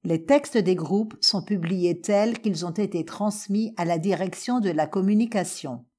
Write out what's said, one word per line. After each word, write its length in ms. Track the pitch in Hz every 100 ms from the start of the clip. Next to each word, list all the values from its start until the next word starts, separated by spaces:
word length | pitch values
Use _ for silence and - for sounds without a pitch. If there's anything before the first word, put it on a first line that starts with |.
Les 200 | 170 160
textes 340 | 165 - - 160
des 180 | 165 180
groupes 400 | 156 196 220 -
sont 220 | - 202
publiés 580 | - 202 165 185 175 170
tels 400 | - 202 220 226
qu'ils 240 | 214 160
ont 60 | 175
été 340 | 170 202 175
transmis 720 | 156 - 208 208 - 202 220 -
à 80 |
la 140 | 170 170
direction 640 | 190 175 185 - - 247
de 100 | 202
la 160 | 156 151
communication. 1000 | 196 190 208 233 220 175 - 143 123 -